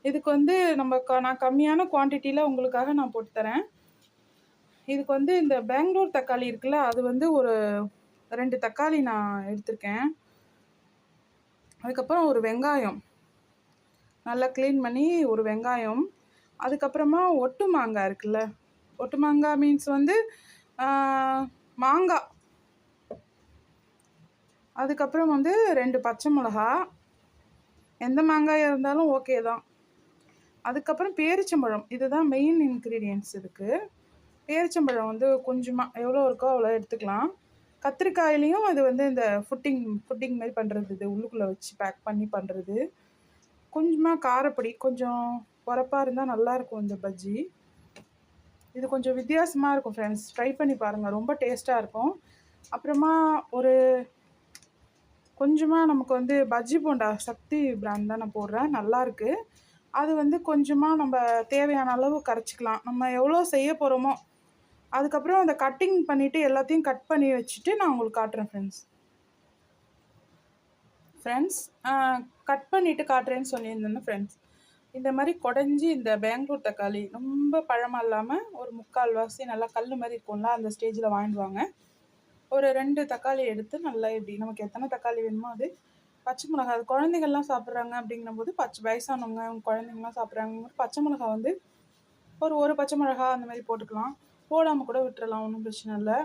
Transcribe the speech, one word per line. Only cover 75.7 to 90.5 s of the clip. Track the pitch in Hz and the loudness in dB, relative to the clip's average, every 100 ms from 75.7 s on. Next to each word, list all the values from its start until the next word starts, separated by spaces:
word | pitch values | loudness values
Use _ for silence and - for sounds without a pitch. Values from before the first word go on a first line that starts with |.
| 285 330 285 | 2 2 0
இந்த | 220 214 214 | 0 0 0
பெங்களூர் | 240 277 285 214 | -2 -4 -4 -4
தக்காளி | 208 202 208 202 226 | -4 -4 -4 -8 -8
ரொம்ப | 262 277 285 320 311 | -4 0 2 2 0
பழமா | 240 240 247 226 | -2 -2 -2 -2
இல்லாம | 214 220 311 453 349 | -2 -2 -6 -6 -14
ஒரு | 254 226 | -14 -14
முக்கால் | 220 254 240 220 | -6 0 0 0
வாசி | 226 - 254 | -4 -6 -8
நல்லா | 220 226 226 | -6 -4 -4
கல்லு | 247 262 | -6 -8
மாதிரி | 233 233 | -8 -10
இருக்கும்ல, | - 208 226 240 | -8 -4 -2 -2
அந்த | 214 208 | -4 -4
ஸ்டேஜில் | 226 220 220 202 | -4 -2 0 0
வாங்கிட்டு | 214 202 190 | -2 -4 -4
வாங்க. | 196 370 _ _ _ _ _ _ _ _ | -4 -6 _ _ _ _ _ _ _ _
ஒரு | 269 277 262 | 2 2 2
ரெண்டு | 277 285 285 | 0 -2 -2
தக்காளி | 254 262 269 254 | -4 -2 -2 -2
எடுத்து | 214 220 311 330 | -4 -8 -8 -6
நல்லா | 226 220 220 | -2 -2 -4
இப்படி | 196 208 | -8 -8
நமக்கு | 220 214 208 | -10 -8 -10
எத்தனை | 233 269 247 | -8 -8 -6
தக்காளி | 233 233 226 | -4 -4 -4
வேணுமோ | 220 240 220 | -6 -8 -8
அது, | 302 - _ _ _ _ - | -8 -8 _ _ _ _ -8
பச்சை | 254 294 | -8 -4
மிளகா, | 302 247 233 | -4 -2 -4
அது | 233 | 0
குழந்தைங்கள்லாம் | 262 320 339 302 285 285 | 2 2 2 0 0 0
சாப்பிட்றாங்க | 247 240 240 240 240 | -4 -4 -8 -6 -8
அப்படிங்கும் | 226 233 226 220 | -10 -12 -10 -8
போது | 233 370 | -8 -4
பச்சை, | - - | -6 -4
வயசானவங்க, | 220 233 233 254 233 220 226 | -4 -4 -4 -6 -6 -8 -8
அவங்க | 226 220 | -8 -4
குழந்தைங்கலாம் | 220 233 226 226 240 | -4 -4 -12 -12 -8
சாப்பிட்றாங்க | 220 220 220 | -8 -6 -8